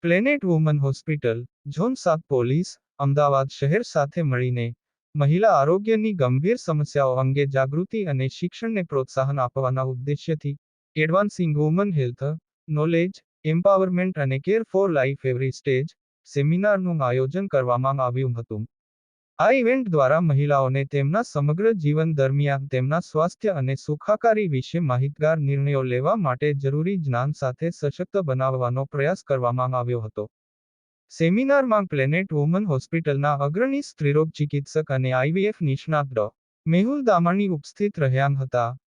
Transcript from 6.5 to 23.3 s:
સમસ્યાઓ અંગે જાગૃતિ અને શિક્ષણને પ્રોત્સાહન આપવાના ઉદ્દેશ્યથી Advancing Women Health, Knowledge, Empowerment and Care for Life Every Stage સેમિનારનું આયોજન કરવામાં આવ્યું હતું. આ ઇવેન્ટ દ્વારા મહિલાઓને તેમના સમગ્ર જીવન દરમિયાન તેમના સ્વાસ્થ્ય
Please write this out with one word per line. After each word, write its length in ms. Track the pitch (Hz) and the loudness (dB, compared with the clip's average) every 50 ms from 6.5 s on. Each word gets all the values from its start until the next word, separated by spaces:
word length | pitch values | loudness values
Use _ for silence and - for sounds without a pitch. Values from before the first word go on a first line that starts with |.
| 240 254 - | 0 0 -2
સમસ્યાઓ 520 | - 160 151 147 - - 147 139 131 127 127 131 | -2 0 0 0 -2 0 0 2 2 2 2 0
અંગે 240 | 131 135 143 143 139 | 0 2 0 0 0
જાગૃતિ 580 | 135 135 135 131 139 156 185 - - 226 202 | 2 0 0 0 0 -2 -4 -2 -4 -4 -2
અને 200 | 175 143 131 131 135 - - | -2 -2 -2 -2 -4 -4 -4
શિક્ષણને 500 | - 180 - - 226 226 226 202 180 165 - | -6 -6 -6 -6 -6 -4 -2 -4 -4 -2 -2
પ્રોત્સાહન 500 | 139 131 - - - 131 135 143 143 127 | -4 -4 -2 -2 -2 -2 -2 0 -2 -2
આપવાના 420 | 123 _ 135 135 127 127 131 131 131 131 | -2 _ -2 -2 0 0 -2 -2 -4 -4
ઉદ્દેશ્યથી 640 | 123 127 143 147 143 - - 160 151 _ 143 143 147 _ _ _ _ _ _ _ | -6 -4 -4 -6 -6 -4 -6 -6 -4 _ -6 -8 -8 _ _ _ _ _ _ _
Advancing 640 | 151 156 156 160 190 208 208 - - 180 160 151 147 151 | -2 0 2 2 2 2 0 -2 -2 -2 0 2 2 2
Women 300 | 151 160 180 202 208 180 151 | 2 2 2 0 0 0 0
Health, 280 | 131 123 123 - 135 139 156 160 _ _ _ _ _ - | -2 -2 -4 -4 -6 -6 -6 -6 _ _ _ _ _ -6
Knowledge, 540 | 156 147 151 165 170 165 170 185 196 - _ _ _ _ _ | -2 -2 0 2 2 2 0 0 -4 -10 _ _ _ _ _
Empowerment 800 | 156 156 170 180 196 196 190 190 185 185 175 185 190 185 - 143 | 0 0 2 4 4 4 4 4 2 0 0 -2 -2 -2 -2 -2
and 160 | 135 131 135 143 | -2 -2 -2 -2
Care 180 | - 202 226 226 | 0 0 0 -2
for 220 | _ - 190 196 196 | _ 0 2 2 4
Life 420 | 170 143 127 135 139 - - 131 127 | 2 2 2 0 -2 -2 -2 -2 -2
Every 180 | 123 131 131 127 - | 0 -2 -4 -4 -6
Stage 340 | - 143 131 127 139 165 _ _ _ _ _ _ _ _ | -2 -2 0 0 -2 -4 _ _ _ _ _ _ _ _
સેમિનારનું 760 | - 143 139 147 165 180 196 208 208 196 185 180 170 156 139 123 | -4 0 0 2 2 2 2 2 2 2 0 -2 -2 0 0 0
આયોજન 440 | 120 127 131 131 135 185 196 196 - | 2 0 0 0 -2 -4 -4 0 0
કરવામાં 540 | 139 127 123 123 123 131 135 139 139 131 123 | 0 2 2 0 0 2 0 0 0 0 -2
આવ્યું 260 | 123 127 135 131 120 117 | 0 -2 -2 -2 -2 -4
હતું. 260 | 117 _ 110 104 110 - _ _ _ _ _ _ _ _ _ _ _ _ _ - | -6 _ -8 -8 -8 -10 _ _ _ _ _ _ _ _ _ _ _ _ _ 0
આ 140 | 156 208 254 | 2 4 4
ઇવેન્ટ 340 | 269 247 226 254 269 254 214 170 | 4 4 2 2 0 0 0 2
દ્વારા 300 | 151 139 127 143 160 180 165 | 2 4 4 4 2 2 2
મહિલાઓને 520 | 143 135 147 143 143 139 135 127 131 139 135 135 - | 2 2 2 2 2 2 2 2 0 -2 -2 -2 -2
તેમના 280 | 143 139 139 160 214 247 | -2 0 0 0 -2 -2
સમગ્ર 400 | - - 151 143 147 151 170 208 226 226 196 156 | -2 -2 -2 0 0 0 2 2 0 0 2 0
જીવન 320 | 147 147 156 160 165 160 143 | 0 2 2 0 0 2 0
દરમિયાન 440 | 135 131 135 143 143 143 139 139 139 139 - | 0 2 2 0 0 0 0 -2 -4 -4 -2
તેમના 260 | 127 127 135 151 165 175 - | -2 0 0 0 -2 -2 -2
સ્વાસ્થ્ય 440 | - 156 156 180 | -2 0 0 0